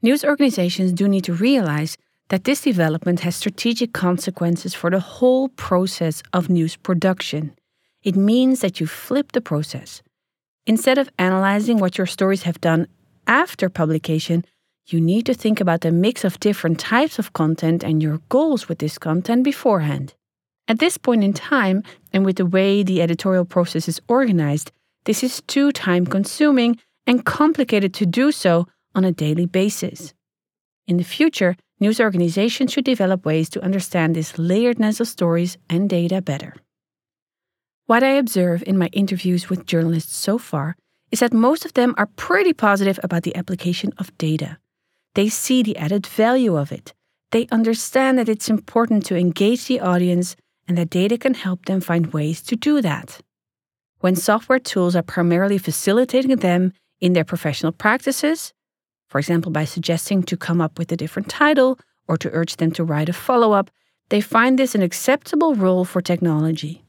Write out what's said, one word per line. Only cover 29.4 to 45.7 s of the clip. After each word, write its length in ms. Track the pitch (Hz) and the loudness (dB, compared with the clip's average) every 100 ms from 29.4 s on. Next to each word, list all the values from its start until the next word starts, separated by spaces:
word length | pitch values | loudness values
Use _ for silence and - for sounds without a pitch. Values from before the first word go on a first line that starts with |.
| 175 | 0
basis. 680 | 185 202 - 139 127 160 _ _ _ _ _ _ _ - | 0 0 -2 -10 -10 -20 _ _ _ _ _ _ _ -4
In 100 | 180 | -2
the 60 | |
future, 520 | 175 - 320 - 180 180 _ _ | -2 0 0 2 0 0 _ _
news 200 | 208 220 | 0 2
organizations 720 | 220 185 175 175 226 - 262 | 0 2 0 0 -2 0 -2
should 120 | - | -2
develop 400 | 262 240 185 185 156 | -2 0 0 0 0
ways 220 | 156 160 | -2 -2
to 140 | 196 | -4
understand 500 | 185 196 180 180 160 | -4 -4 -2 -2 0
this 180 | 165 160 | 0 -4
layeredness 680 | - 170 190 240 240 214 214 | -4 0 2 0 0 -2 0
of 80 | 233 | -4
stories 500 | - 175 170 180 - _ | -2 0 0 -2 -6 _
and 200 | 170 196 | -2 0
data 320 | 180 170 190 | 0 0 -2
better. 320 | 185 139 - - _ _ _ _ _ _ _ _ _ _ _ _ - | -4 -8 -8 -18 _ _ _ _ _ _ _ _ _ _ _ _ 0
What 160 | 233 | 2
I 80 | 269 | 4
observe 500 | 277 240 190 180 170 - | 2 0 0 0 0 0
in 120 | 190 | 0
my 80 | 170 | 0
interviews 580 | 202 196 185 185 180 - | 0 -2 -2 0 -2 -2
with 160 | 185 - | -8 -2
journalists 500 | 165 165 165 - - | 0 0 -2 -4 -6
so 220 | - 226 | -2 -4
far 380 | - 156 143 - _ _ _ | -4 -6 -6 -8 _ _ _
is 100 | 220 | 0
that 120 | 240 | 2
most 300 | 233 240 320 | 4 2 2
of 100 | - | -2
them 200 | - 247 240 | 0 2 2
are 80 | 208 - | -4 -4
pretty 360 | - 370 370 | -2 2 2
positive 460 | 311 214 202 196 190 | 2 2 2 2 0
about 200 | 180 170 | -2 -2
the 120 | - - | -4 -8
application 560 | 175 185 175 175 202 - | -8 -6 -4 -4 -6 -6
of 180 | 190 _ | -12 _
data. 400 | 160 156 147 156 _ _ _ _ _ | -2 -2 -4 -12 _ _ _ _ _
They 140 | - 208 | 0 0
see 340 | - - 254 | 0 0 2
the 140 | 214 | 2